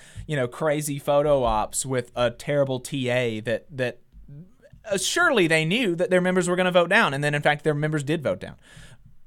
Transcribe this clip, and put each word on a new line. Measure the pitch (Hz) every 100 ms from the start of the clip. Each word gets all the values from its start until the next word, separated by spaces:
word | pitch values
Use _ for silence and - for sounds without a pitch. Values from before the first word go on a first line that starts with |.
| - - -
you | 147
know, | 123
crazy | - 160 151 147 139
photo | - 143 151 139
ops | 120 107 107 - 131
with | 131 123 -
a | 120
terrible | 113 - 143 135 127
T | - 139 123
A | 123 120 110
that, | 113 110 -
that, | 135 123 - _ - - 143 185 _ - - 220
uh, | 196
surely | - 339 349 247 170
they | 160
knew | 156 202 220 170
that | 180
their | 180
members | 180 185 175
were | 180
gonna | 185
vote | 180 170
down. | 208 190
And | 139
then, | 147 147
in |
fact, | 151 147
their | 156 147
members | 151 156
did | 135 165
vote | 117 92
down. | - - - - - - - -